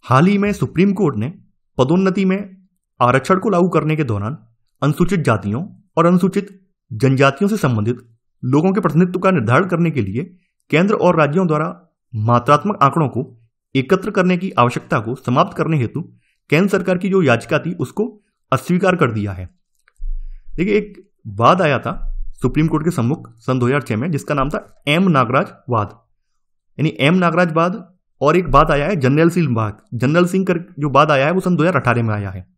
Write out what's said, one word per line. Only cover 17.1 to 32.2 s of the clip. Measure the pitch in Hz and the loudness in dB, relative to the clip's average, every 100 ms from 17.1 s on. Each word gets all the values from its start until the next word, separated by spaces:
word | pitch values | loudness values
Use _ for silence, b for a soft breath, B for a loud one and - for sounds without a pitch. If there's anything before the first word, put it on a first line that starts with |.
| 190 | 2
याचिका | 147 117 - 151 | 2 2 0 -4
थी, | 160 | -4
उसको | 175 143 - 240 - _ _ _ | -6 -6 -4 -6 -6 _ _ _
अस्वीकार | 127 - 180 190 175 | -4 0 0 0 0
कर | 135 | 0
दिया | 107 101 | 0 -6
है। | 92 92 _ _ _ _ _ - - - - - - | -8 -14 _ _ _ _ _ -6 -6 -8 -14 -12 -4
देखिए, | 185 208 | 0 0
एक | 208 - _ _ 113 | -2 -16 _ _ -14
वाद | 101 120 180 | 2 2 4
आया | 165 123 | 2 0
था | 113 180 - - - | -4 -6 -6 -6 -6
सुप्रीम | - 127 143 156 | -4 -2 0 0
कोर्ट | 151 | 0
के | 156 | -2
सम्मुख | 170 117 147 - - | 0 -2 -2 -8 -12
सन | - 131 | -4 0
दो | 120 | 0
हज़ार | 139 | 0
छह | 123 107 | -2 -4
में, | 156 | -2
जिसका | 143 - | -4 -4
नाम | 143 135 | -4 -2
था | 208 - _ - | -4 -10 _ -2
एम | 156 190 | 2 4
नागराज | 143 117 135 190 - - | 2 2 0 -2 -10 -4
वाद, | 117 101 - _ _ _ _ _ _ _ - | -2 -4 -10 _ _ _ _ _ _ _ -4
यानी | 151 - | -4 0
एम | 135 185 | 2 2
नागराज | 175 170 180 | 2 2 0
वाद, | 156 170 214 - _ _ _ | 0 -2 -4 -14 _ _ _
और | 139 170 | 2 2
एक | 165 | 4
वाद | 139 156 | 2 4
आया | 143 147 | 0 0
है | 190 | 0
जनरल | 127 143 170 | 0 2 2
सिंह | 175 151 117 | 2 -2 -2
वाद। | 107 - _ 117 | -4 -8 _ -4
जनरल | 127 165 175 | 0 2 2
सिंह | 190 185 | 0 0
कर | 170 170 - | -4 -6 -6
जो | 147 | 0
वाद | 131 156 | 2 4
आया | 139 143 | 2 2
है, | |
वो | 180 | 0
सन | 185 170 | 0 0
दो | |
हज़ार | 165 151 | 2 0
अठारह | 127 117 | 0 0
में | 113 | -2
आया | 104 | -4